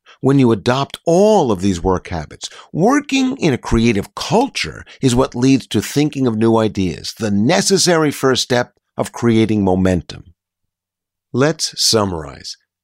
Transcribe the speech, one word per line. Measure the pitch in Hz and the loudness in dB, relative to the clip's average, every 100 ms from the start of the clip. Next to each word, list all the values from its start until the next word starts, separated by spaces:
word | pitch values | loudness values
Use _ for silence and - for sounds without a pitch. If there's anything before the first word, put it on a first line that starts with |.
| _ - | _ -4
when | 131 139 | 0 4
you | 127 | 4
adopt | 113 120 127 139 - - | 2 0 -2 -4 -6 0
all | 170 208 214 139 | 2 4 4 2
of | 95 | 0
these | 101 87 | 0 0
work | 85 90 - | 0 -2 -2
habits. | 85 73 - - - - | -10 -10 -14 -16 -16 -12
Working | - 196 285 285 269 262 269 | -2 2 2 0 0 0 0
in | 170 | 0
a | 120 | -2
creative | - 117 117 101 92 - | 0 0 2 0 -4 -10
culture | - 190 262 - 80 58 - - | -2 0 0 -4 -10 -10 -18 -4
is | 131 120 | 0 2
what | 135 120 | 0 0
leads | 131 135 - | 2 2 0
to | 110 | -4
thinking | - - 147 139 127 | -2 -2 -2 -2 -2
of | 110 | 0
new | 113 113 | 2 2
ideas, | 110 98 92 73 - - | 0 -2 -4 -4 -12 -8
the | 107 | -2
necessary | 101 110 190 190 190 170 165 156 | 0 2 0 2 0 2 2 0
first | - 131 120 | 0 0 0
step | - 120 120 _ _ - | 0 -2 -2 _ _ -8
of | 131 | -8
creating | - 120 110 110 107 98 | -2 0 2 2 2 2
momentum. | 92 92 90 - - - _ _ _ _ _ _ _ _ _ _ | 2 2 0 -4 -14 -20 _ _ _ _ _ _ _ _ _ _
Let's | 123 143 160 - - | -2 0 0 -6 -4
summarize. | - 113 101 85 71 67 - - _ _ | 0 0 0 -4 -10 -14 -18 -20 _ _